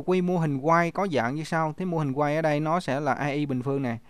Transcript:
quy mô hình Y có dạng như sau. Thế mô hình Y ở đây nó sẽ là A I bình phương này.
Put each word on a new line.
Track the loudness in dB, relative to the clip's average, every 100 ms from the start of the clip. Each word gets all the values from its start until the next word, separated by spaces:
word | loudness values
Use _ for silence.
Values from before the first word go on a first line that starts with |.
| 2
quy | 2
mô | 2 2
hình | 0 0
Y | 2 4 2
có | -2 0
dạng | 0 0 -2
như |
sau. | -2 -2 -2 -4
Thế | -4
mô | -2
hình | 0
Y | 0 0 2
ở |
đây | 2 2
nó | 0 0
sẽ | 0 -2
là | 0
A | 0 0
I | -2 -2
bình | -2
phương | -2 -2
này. | -2 -4